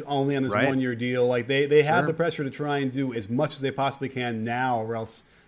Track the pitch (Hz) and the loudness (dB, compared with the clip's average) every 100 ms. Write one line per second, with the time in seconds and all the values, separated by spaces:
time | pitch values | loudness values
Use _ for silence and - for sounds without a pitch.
0 | 147 139 139 139 131 104 139 131 127 117 | -2 0 2 2 2 2 2 2 0 -2
1 | 123 123 123 123 117 139 143 151 147 175 | -2 2 2 2 0 0 6 6 6 4
2 | 160 160 170 165 135 - 147 143 131 131 | 2 0 -2 -2 -6 -4 -2 -2 -2 -2
3 | 131 117 101 123 147 - 135 135 135 131 | -4 -4 -4 -2 -2 -2 -4 -2 -2 -2
4 | 131 127 123 110 117 120 131 117 110 113 | -6 -4 -4 -4 -2 -2 0 0 -2 -6
5 | 113 - - - | -6 -8 -12 -20